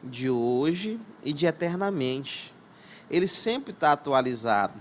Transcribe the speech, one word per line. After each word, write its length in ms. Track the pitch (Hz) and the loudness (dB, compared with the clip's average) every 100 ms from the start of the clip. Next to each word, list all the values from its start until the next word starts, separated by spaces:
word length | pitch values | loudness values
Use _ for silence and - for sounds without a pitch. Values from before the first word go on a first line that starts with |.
de 260 | 131 123 131 | -10 -4 0
hoje 680 | 123 120 123 151 175 214 226 - - | 0 2 2 2 0 -4 -6 -10 -8
e 100 | - | -6
de 120 | 147 170 | 0 0
eternamente. 1080 | 160 170 175 196 185 127 131 131 - - - - - - - - | 2 -4 -2 -2 0 -2 -2 -6 -12 -12 -20 -20 -20 -20 -20 -2
Ele 180 | 170 185 | 0 2
sempre 460 | - 226 247 269 | 2 0 -4 -6
tá 180 | - 156 | 0 2
atualizado. 800 | 147 143 135 127 117 113 104 98 - | 4 2 2 2 -2 0 2 2 -4